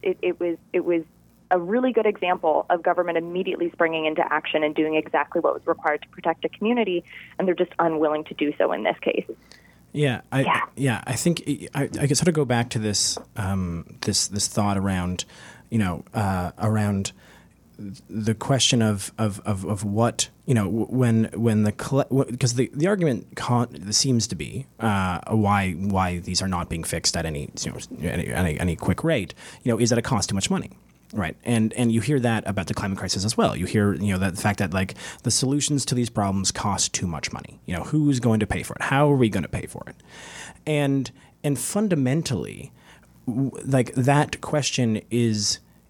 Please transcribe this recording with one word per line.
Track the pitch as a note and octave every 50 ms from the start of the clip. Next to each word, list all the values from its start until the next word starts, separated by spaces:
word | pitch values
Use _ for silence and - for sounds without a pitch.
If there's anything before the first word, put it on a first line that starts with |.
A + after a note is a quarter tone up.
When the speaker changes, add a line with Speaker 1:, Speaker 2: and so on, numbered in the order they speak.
Speaker 1:
it, | - F#3+ F#3 -
it | - F3+ E3+ -
was, | F3 F3 E3 - - _
it | - F3+ -
was | F3 F3 E3 D#3 - _ _ _ _ _ _ _ _
a | F3+ F3+
really | E3+ F3+ A3 B3+ B3+ B3+
good | A3+ A3+ G#3+
example | G#3+ G3+ - F3+ F3+ F#3 F3+ F3 D#3+ D3 D3 - -
of | F3+ E3+
government | - F3+ E3+ F3+ F3 F3 E3+
immediately | E3 E3+ E3+ F3 F3+ F#3+ F#3 - - E3+ E3+
springing | - - E3+ D#3+ E3 D#3+ D#3
into | D#3 D#3 - - -
action | D3 D#3 - - - D#3 D3+
and | D3+ D3+
doing | D#3+ D#3 D#3 D#3
exactly | D#3 D3+ D3+ - D3+ D3 - - E3+
what | D3+ - -
was | D3 - E3+
required | D#3+ - - D#3 D3+ -
to | - -
protect | - F3+ - E3+ D#3+ - -
a | D#3
community, | - - G#3 A3 B3 A#3+ G#3+ F#3+ F3 E3+ - - - - - - - -
and | F#3+
they're | F#3 F3
just | F3+ F3+ - - -
unwilling | E3+ E3 D#3+ D3+ D#3+ D3 D3+ D3+ D3+
to | - -
do | - D3+ D3 - -
so | - -
in | D2+ G2+
this | A2 - F3+ -
case. | - - - - - - - - _ - - - - - _ - - _
Speaker 2:
Yeah, | - D3 D3 C3 A2+ - - _
I, | - F3
Speaker 1:
Yeah. | - - - - - - -
Speaker 2:
yeah, | - C#3 C3 G#2+ - -
I | -
think | A#2 - - F3 D#3+ - - C#3+ C#3 - - - -
I, | - F#3
I | - - - D3 C3
could | D3
sort | - E3
of | F3+ D#3
go | D#3 C#3
back | A#2+ B2 A#2 A#2+ B2
to | - A2+
this, | G#2+ G#2 G2+ - - - - - - - -
um, | - F#2+ F#2+ G2 F#2+ F2+ F2 E2+ E2+ - - - -
this, | - G#2+ G2 - -
this | - G2 G#2 - -
thought | - A2+ G#2 G2+ G2
around, | G2 F#2+ G2 F#2+ F#2 F2+ F2+ F2+ - - - - - - - - - - _
you | A#2 A2
know, | G2+ F2+ E2+ - - -
uh, | - A2+ G2+ F#2+ F#2+ F2 F2+ E2 - -
around | G#2 G#2+ G#2+ G#2+ G#2 G#2 G2+ G2 G2 - - - - - - - - _ _ _ _ _ _ - G#2 G2 F#2+ - - -
the | F#2 A2+ G#2 A2+ A2
question | - - - C3+ B2 - - C3 A#2
of, | A2 G#2+ G#2 G2 - - - -
of, | A2 G#2 F#2+ - -
of, | G#2+ G2+ F#2+ F#2
of | E2 G#2+ F#2+ G#2
what, | G2+ G2+ A2 A#2 A#2+ - - - - - _ _
you | -
know, | B2+ A2 G2
w-, | F#2 G#2+ A2+ G#2
when, | - A#2+ B2+ B2 A#2 A2+ A2+ A2 -
when | - G#2+ A#2 A2+ G#2+ G#2+
the | G#2+ G#2+
colle-, | - - - - C3+ C3+ - -
w-, | B2 C3+ - - A#2+
'cause | - C3 A#2 A#2+
the, | C3 A#2 - -
the | C#3+ E3 G3
argument | G#3 F#3 E3 D3 A#2 - - - -
con-, | - - - A#2+ A#2 A#2+ A#2 C#2+ D2 F2+ G#2
seems | G#2+ - - C3+ B2 A2+ G2
to | - F#2
be, | D2+ C#2 A1 - C3 C#3 - _ -
uh, | A2 A2 G2+ G2 F#2 F2+ F2+ - - -
why, | A2 A2 G#2 G2+ G2+ G2+ F#2+ F#2+ E2
why | E2+ F#2+ G#2 F#2+ F#2 F#2 F2+ F2+ F2
these | D#2+ F#2 F2+ -
are | F#2 F#2+
not | F2+ F2 E2+ -
being | E2+ E2
fixed | D#2+ - E2+ E2 - - -
at | E2+ D#2+
any, | D#2+ D2+ D2 - - - -
you | - D#2
know, | - - - - - -
any, | - - - - -
any, | - - - F#2 D#2+ D2+ -
any | F2+ F2+ D#2+
quick | - - - F2 - -
rate, | E3 D#3+ A2 F2+ - - - - - - -
you | - A#2+
know, | A2+ G#2+
is | A#2+ G#2+
that | A#2 A#2
it |
costs | - - A#2+ G2+ -
too | - G2+
much | F#2+ - -
money. | F#3+ F#3 - - - - - - _ _ _ -
Right. | - G#2+ E2+ E2 - - -
And, | A#2 A#2+ A2+ A2 A2 -
and | B2 A#2+ A#2
you | A2+ A2+
hear | G2+ C#3 D3+ C3
that | A#2+ A#2 A2+ G#2+ - -
about | G2 G2+ E2
the | - -
climate | - G#2 G2 F#2+ -
crisis | F#2+ F2+ - F#2+ F#2+
as | A2 -
well. | A#3 G#3 - G#1
You | C#2 F2+
hear, | - - G#2+ G#2 G2+ F2
you | C#2 G#2 G2+
know, | F#2 F#2
that | G2 F#2+ E2+
the | -
fact | - G#2+ G2 -
that, | G2+ D#2+ F#2
like, | F#2 F#2+ - - - - - - -
the | - B2
solutions | - - C3+ B2+ C#3+ D3 - - D3 C3 -
to | - B2+
these | B2 A#2+ A2+
problems | - A2 G2+ G2 G2 G2 F#2+ -
cost | - - - G#2 F#2+ F#2 - -
too | - - -
much | F2 D#2+ C#2 - -
money. | - - - - - - -
You | - F2
know, | D#2+ -
who's | - D3+ D#3 D3 C#3+ C3+ A#2+
going | B2 A#2 A2 G#2+
to | G#2+
pay | - - - -
for | - -
it? | -
How | - - C3+ C#3 D3+ C#3+
are | C#3+
we | C3 A#2+ G#2+
gonna | - F#2+ C#2+ -
pay | - G2 -
for | - - - -
it? | - - - - - - - - - - - - - - - _
And, | D#3 D3+ D3 C#3+ C#3 C#3 C3+ A#2+ - - - - - _ _
and | - D3 C#3 A#2+
fundamentally, | - - - G3+ A3 G3 F3 C#3+ B2+ B2+ C#3 E3 D#3 - B2 E2 A1+ G1+ G1+ G1+ - - - - - - - - - _ _ - -
w-, | B2+ G#2 C3 C#3 B2+ - - -
like, | C3 C3+ C3 A2+ - -
that | C3+ A#2+ C#3+ C#3 D3 D3 - - -
question | - - D#3 D3+ C3 - - C3 B2 A2+ A2 G2+ - -
is, | A2+ A#2+ A#2+ A2+ G#2+ G#2+ G2+ - - - - _ _ _ _ _